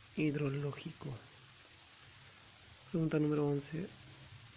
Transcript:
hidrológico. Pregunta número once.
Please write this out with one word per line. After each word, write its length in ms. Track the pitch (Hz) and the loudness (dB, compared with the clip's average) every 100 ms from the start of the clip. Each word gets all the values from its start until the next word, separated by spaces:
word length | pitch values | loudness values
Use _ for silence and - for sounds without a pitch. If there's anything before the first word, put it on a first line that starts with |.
| - - | -10 2
hidrológico. 920 | 156 143 143 139 143 135 165 - 147 120 - - - - - - - - - - - - - - - - - | 2 4 0 0 -2 -4 -8 -8 -8 -8 -12 -20 -20 -20 -20 -20 -20 -20 -20 -20 -20 -20 -20 -20 -20 -20 -2
Pregunta 280 | 175 160 160 | 2 4 4
número 280 | 151 151 143 | 4 4 4
once. 400 | 143 139 156 190 - - - - - - | 2 0 -4 -6 -10 -18 -18 -18 -18 -18